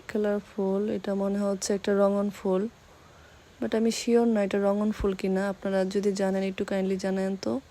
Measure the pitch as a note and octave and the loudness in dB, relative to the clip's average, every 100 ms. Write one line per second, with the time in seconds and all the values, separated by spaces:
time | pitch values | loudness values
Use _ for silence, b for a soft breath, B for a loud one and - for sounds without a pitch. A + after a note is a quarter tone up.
0 | - A3 G#3 G#3 G3+ - G3 G3 G#3 G#3 | -2 -2 0 -2 -4 -4 0 0 -2 -4
1 | G3 G3 G3 G3+ G3+ G3 - G3+ G#3 G3+ | -2 -2 -2 0 -2 -2 -2 -2 2 4
2 | G3+ G3+ G3+ F#3 G3 F#3 A3 - - B | 4 2 -2 -2 0 0 -2 -8 -20 B
3 | B B B B B - A3+ A3 A3+ A3 | B B B B B -8 -2 0 0 0
4 | - A#3 A#3 G#3+ G3+ G3+ G3+ G3+ G#3+ G#3 | 2 4 4 2 2 2 2 2 0 0
5 | G3+ F#3+ G3 F#3+ G3 F#3+ G3 G3 F#3+ G3+ | -2 0 0 0 0 -4 -2 0 0 0
6 | G3+ G3 F#3+ F#3+ F#3+ F#3+ G3+ G3 F#3+ F#3+ | 0 0 0 0 -2 -4 -2 -2 0 0
7 | F#3+ F#3+ F#3+ F#3+ A3 A#3+ - | -2 0 -2 -2 -4 -4 -6